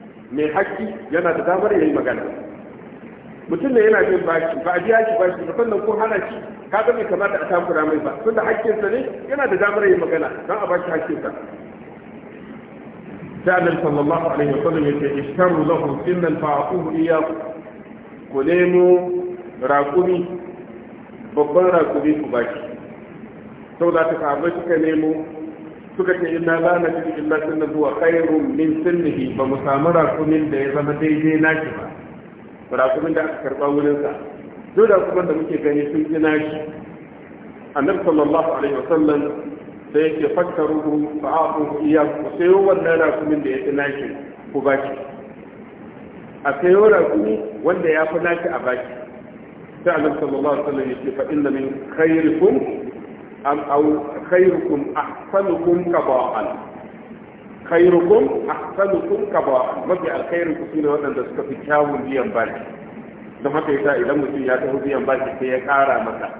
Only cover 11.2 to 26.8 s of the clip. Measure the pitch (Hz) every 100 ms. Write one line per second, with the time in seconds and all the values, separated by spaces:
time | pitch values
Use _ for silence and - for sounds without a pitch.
11.2 | 107 - - - - - - - - -
12.2 | - - - - - - - - - -
13.2 | - - 180 180 170 160 165 147 143 165
14.2 | 165 147 147 135 170 160 147 143 143 139
15.2 | 139 - 180 165 151 160 151 135 175 175
16.2 | 170 147 151 143 - 185 160 160 165 160
17.2 | 156 - - - - - - - - -
18.2 | - 139 139 175 180 180 180 180 180 -
19.2 | - - - - 127 143 143 180 180 175
20.2 | 175 - - - - - - - - -
21.2 | - 147 147 160 185 175 147 147 147 147
22.2 | 117 120 117 - - - - - - -
23.2 | - - - - - - 170 165 160 160
24.2 | 151 143 170 170 170 160 160 156 156 156
25.2 | - - - - - - - - 180 180
26.2 | 170 165 165 165 170 175